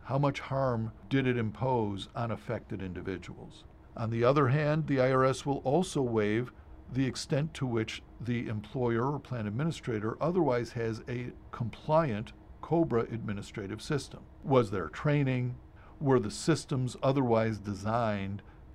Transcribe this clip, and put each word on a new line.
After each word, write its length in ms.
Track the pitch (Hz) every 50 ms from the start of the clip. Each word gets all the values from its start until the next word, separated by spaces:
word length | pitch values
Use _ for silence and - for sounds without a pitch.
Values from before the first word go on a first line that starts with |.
| -
How 160 | - 123 139
much 220 | 143 143 135 -
harm 500 | - - 135 135 135 131 120 113 113 113 - - - -
did 200 | 131 135 131 127
it 100 | 123 120
impose 680 | 113 107 104 - - 131 131 120 110 101 101 95 95 - -
on 160 | 120 117 117 110
affected 500 | - - - 120 101 - - 110 98 98
individuals? 800 | 92 87 90 87 95 92 87 90 - - - - - - - - - - - - - -
On 140 | - 113 110
the 140 | 113 113 117
other 240 | 120 139 151 143 120
hand, 400 | 127 151 151 147 151 160 156 143
the 120 | 143 131
I 120 | 127 131 135
R 120 | 131 131
S 220 | 131 131 131 -
will 120 | 147 139 139
also 440 | - 131 131 165 185 180 - 147 135
waive 500 | 120 113 110 104 104 107 113 127 127 - - - - - - - - 127
the 140 | 123 139
extent 480 | 131 113 - - - 165 143 151 160 -
to 120 | - 143
which 360 | 127 117 113 110 - - - - - - -
the 280 | 123 110 120 117 - -
employer 640 | 110 107 104 - - 135 123 120 117 113 120 135 147
or 80 | 135
plan 260 | - - 131 120 107
administrator 720 | 104 101 120 151 170 156 - - - 117 107 101 110 - -
otherwise 520 | - 151 180 190 165 139 123 123 120 117 -
has 300 | 123 117 113 110 113 - -
a 220 | 123 123 123 127 - - - - -
compliant 800 | - 123 104 - - - - 156 160 165 147 107 101 113 - - - - - - - -
cobra 400 | - 156 170 165 - 117 117 117
administrative 760 | - 113 110 113 - 101 101 98 - - - 101 95 104 107
system. 400 | - - 151 139 - - - - - - - - -
Was 300 | 185 135 127 120 101 104
there 160 | 95 85 78
training? 680 | - - - 151 147 147 143 131 131 127 123 123 123 123 - - - - - - - -
Were 180 | 151 135 131 127
the 140 | 107 101 -
systems 640 | - - - 160 - - - 147 127 127 123 107 -
otherwise 580 | - 135 135 143 135 120 113 113 110 113 110 98
designed 840 | 95 104 101 92 92 107 113 120 120 110 104 101 95 95 98 101 - - - - - -